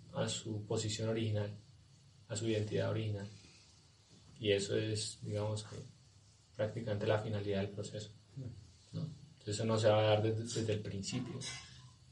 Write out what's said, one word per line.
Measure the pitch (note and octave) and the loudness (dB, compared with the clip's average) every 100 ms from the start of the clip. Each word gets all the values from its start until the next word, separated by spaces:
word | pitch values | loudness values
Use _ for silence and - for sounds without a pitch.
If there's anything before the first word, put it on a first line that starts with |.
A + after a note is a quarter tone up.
| - | -10
a | - A2+ | -2 -2
su | - A2+ G#2 - | -2 -4 -6 -2
posición | A2 G#2+ G#2+ A2 | -2 0 -2 0
original, | A2+ G#2+ G#2 G#2 - - - - - - - - | 0 2 0 0 -6 -16 -20 -20 -20 -20 -20 -8
a | G#2 | -4
su | A2+ | 0
identidad | G#2+ G2+ C3 A2 | 2 2 2 2
original. | A2 A2 G2+ G2 - - - - - - - - - - - | 0 0 -2 -6 -12 -20 -20 -20 -20 -20 -20 -20 -20 -20 -2
Y | G#2 | 4
eso | G2+ G2+ A2+ | 4 4 2
es, | A2 G#2+ - - | 2 0 -4 -6
digamos | A2+ G#2 G#2+ G#2+ | -4 -2 0 -2
que, | - - - - - - - - - - | -6 -12 -14 -18 -20 -20 -20 -20 -18 -2
prácticamente | A2 A2+ A2 G2+ A2 | -2 0 -2 0 2
la | G#2+ | 2
finalidad | A2 G#2 G2+ G2 | 2 -2 0 0
del | G2+ | 0
proceso, | - G2 G#2+ - - - C3+ | -4 -6 -6 -10 -14 -16 -12
¿no? | C3 - - - - - - - - - | -10 -12 -18 -20 -12 -6 -6 -8 -18 -12
Entonces | G#2+ | -6
eso | G#2 | 0
no | A2+ A2 | 2 6
se | G#2+ | 6
va | G#2+ | 8
a | |
dar | G#2+ G#2 | 8 6
desde, | A2 A2 - A#2 | 4 0 -2 -2
desde | A2 | 0
el | G2 | 0
principio. | - G2 - B2 - - - - - - - - - | -2 -6 -4 -4 -4 -6 -8 -10 -12 -18 -20 -20 -20